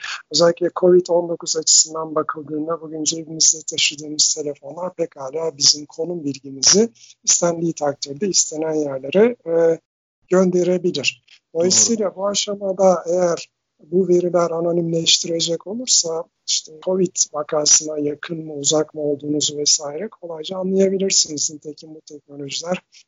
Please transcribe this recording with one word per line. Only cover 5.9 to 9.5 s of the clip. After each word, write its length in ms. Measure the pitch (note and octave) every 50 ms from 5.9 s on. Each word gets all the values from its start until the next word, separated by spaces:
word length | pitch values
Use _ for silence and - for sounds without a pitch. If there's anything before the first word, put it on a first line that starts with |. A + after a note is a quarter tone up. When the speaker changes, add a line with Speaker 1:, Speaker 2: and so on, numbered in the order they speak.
| - E3 E3 E3+ F3 F3 D3
Speaker 1:
bilgimizi 680 | C#3+ C#3 - - C#3 C3+ C3+ C3 - - G3 A#3 A#3 - - - - - _ _
istendiği 480 | - - - F3 E3+ E3+ E3 E3+ E3
takdirde 560 | D#3+ - D3 C#3+ C#3 - - C#3+ C#3 C#3+ G#3 F#3+
istenen 460 | E3+ - - - D#3 D3+ D#3+ D#3+ D#3
yerlere, 600 | D#3 D3+ C#3+ C3+ C3 C3+ C#3 - F#3+ A3 B3 A#3+ - -
e, 340 | -